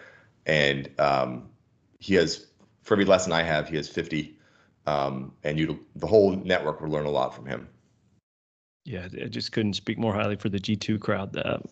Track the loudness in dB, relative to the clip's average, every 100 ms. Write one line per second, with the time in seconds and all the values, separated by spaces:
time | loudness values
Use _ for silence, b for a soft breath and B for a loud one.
0 | B B B _ 0 2 2 0 -4 0
1 | 2 2 0 -6 -14 _ _ _ _ _
2 | 2 4 4 0 -14 _ _ _ 0 4
3 | 6 4 4 0 2 0 -2 -6 -6 -6
4 | -4 -4 -6 b b b b _ -4 -2
5 | -2 -4 -10 -8 -4 -2 -2 -4 -12 -8
6 | 4 6 6 4 0 0 0 -4 -4 -2
7 | 0 0 -2 -4 -10 -10 -12 _ _ _
8 | _ _ _ _ _ _ _ _ -12 -10
9 | -10 -10 -8 -8 -4 0 0 0 -4 0
10 | 0 2 0 -2 -2 -2 0 0 0 0
11 | 0 -2 -2 -4 -2 -4 -6